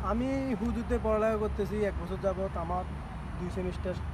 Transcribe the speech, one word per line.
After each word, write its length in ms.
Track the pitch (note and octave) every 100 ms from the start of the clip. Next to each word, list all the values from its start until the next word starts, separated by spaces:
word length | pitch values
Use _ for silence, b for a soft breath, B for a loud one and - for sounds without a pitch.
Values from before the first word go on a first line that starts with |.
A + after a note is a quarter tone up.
আমি 520 | F#3+ G#3+ B3+ C4+ C4+ G#3+
হুজুতে 380 | A3+ A3+ G3+ A#3+
পড়ালেখা 340 | G#3+ A3 A3 A3
করতেছি 480 | G#3+ - G3 G#3+ G#3
এক 80 | F#3
বছর 160 | F3 F#3
যাবত, 360 | G3 - F#2+ F3+
আমার 260 | E3 F3+ F#3 - - - - -
দুই 100 | F3 F#3+
সেমিস্টার 380 | F3+ F3+ F#3 F3 -